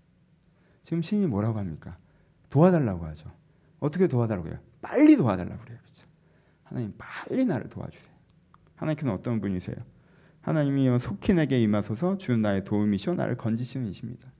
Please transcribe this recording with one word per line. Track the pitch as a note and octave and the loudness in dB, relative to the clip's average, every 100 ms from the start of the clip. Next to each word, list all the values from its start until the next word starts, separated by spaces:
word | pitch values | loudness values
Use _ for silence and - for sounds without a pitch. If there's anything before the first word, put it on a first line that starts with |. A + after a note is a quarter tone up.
| _ _ _ _ _ _ _ _ | _ _ _ _ _ _ _ _
지금 | - E3 | -6 -4
시인이 | - G#3 F#3 | -2 0 2
뭐라고 | G2+ A2+ G#2+ | 2 0 -2
합니까? | F#2+ D2+ - F2 _ _ _ _ _ | -6 -10 -14 -18 _ _ _ _ _
도와달라고 | C3+ F3+ E3+ A#2+ F2 D#2+ | 6 6 6 2 -2 -8
하죠. | D2+ - - _ _ _ _ | -12 -16 -20 _ _ _ _
어떻게 | C#3+ F3 F3+ | -4 0 2
도와달라고 | B2 A2+ G2 E2 | 2 0 -2 -6
해요? | E2 - _ | -12 -16 _
빨리 | - B3 D4+ C#4+ | -4 6 8 8
도와달라고 | B2 F#2 F2+ - | 6 2 -4 -10
그래요. | - - | -14 -20
그렇죠? | - - - _ _ _ _ _ | -20 -20 -20 _ _ _ _ _
"하나님, | - B2+ G#2+ - | -10 -8 -8 -10
빨리 | - - - B3+ B3+ | -14 -14 -4 0 2
나를 | B2 - | 0 -4
도와주세요." | - F2 - - _ _ _ _ _ _ _ | -10 -12 -14 -20 _ _ _ _ _ _ _
하나님께서는 | - D3+ C#3 F#2 | -6 -2 -2 -2
어떤 | B2 A#2 | -2 -2
분이세요? | G2+ F2+ - - - - _ _ - _ | -2 -4 -6 -10 -12 -20 _ _ -20 _
"하나님이여, | - D#3 C#3+ C#3 C3 B2 | -2 0 0 2 2 2
속히 | B2 G3+ - | -2 -4 2
내게 | F3+ C#3+ C3 | 2 2 2
임하소서, | A2 G#2 G2+ A2+ F3+ F#3+ | 2 2 -2 -4 -2 -2
주는 | - A#2 | 0 0
나의 | G#2+ G2 F#2+ | 2 0 0
도움이시오, | G#2 G#2 G2 - F3+ | 0 0 0 -2 -2
나를 | A2 B2 | -2 -4
건지시는 | A#2 A2+ B2+ C3+ A2+ | -4 -4 -4 -6 -8
이십니다." | - - E2+ - | -8 -12 -14 -20